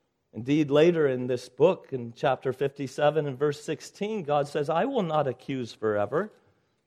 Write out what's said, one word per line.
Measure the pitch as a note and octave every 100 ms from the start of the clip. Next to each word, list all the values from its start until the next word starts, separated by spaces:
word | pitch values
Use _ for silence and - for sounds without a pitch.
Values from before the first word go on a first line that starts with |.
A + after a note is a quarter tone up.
| _ _ _
Indeed, | - B2 D3+ C#3+
later | C#3+ E3+ E3 C#3+
in | B2+ B2+
this | B2 -
book, | - D#3+ - -
in | C3 A#2 A#2
chapter | D3 B2+ C3+
fifty-seven | B2 C#3 - C3+ - D3 D#3 D3
and | B2+
verse | D3+ C#3+
sixteen, | - D3+ - - G#3 A3
God | C#3+ D3 C#3
says, | D#3+ D3
"I | E3 A#3+
will | C4+
not | E3+ D3+ C#3
accuse | A#2+ - C3 A#2
forever, | - A2 G#2 G#2 D3 G#3+ - _ _ _ _